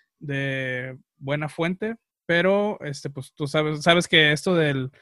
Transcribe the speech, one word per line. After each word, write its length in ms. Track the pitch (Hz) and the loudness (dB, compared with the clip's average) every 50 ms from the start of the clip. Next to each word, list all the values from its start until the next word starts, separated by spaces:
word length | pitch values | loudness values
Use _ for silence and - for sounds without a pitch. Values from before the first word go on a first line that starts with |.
| _ _ _ _ | _ _ _ _
de 800 | 156 143 139 139 139 139 135 135 131 127 127 127 127 131 131 131 _ _ _ | -10 -6 -6 -4 -4 -4 -4 -4 -6 -6 -6 -8 -8 -10 -14 -16 _ _ _
buena 320 | _ 143 135 143 147 151 147 | _ -6 -6 -4 -4 -4 -6
fuente, 460 | - - 165 170 185 - 214 220 233 - _ _ _ _ _ | -4 -4 -4 -4 -2 -4 -6 -8 -8 -10 _ _ _ _ _
pero, 520 | - 170 170 175 190 196 202 208 208 208 - | 0 0 2 2 2 2 2 0 -2 -4 -6
este, 280 | 139 147 139 - - 143 | -8 -10 -10 -10 -10 -10
pues, 240 | 139 135 131 - _ | -10 -12 -14 -14 _
tú 140 | - 151 | -8 -6
sabes, 340 | 139 - 156 151 151 156 147 | -2 0 0 0 0 -4 2
sabes 260 | 147 175 170 175 170 | 4 4 4 4 4
que 240 | - - 160 156 147 | 4 4 6 6 6
esto 220 | 151 156 - 190 180 | 4 2 0 0 2
del, 380 | 170 156 147 139 135 127 131 - _ | 2 2 2 0 -2 -4 -6 -10 _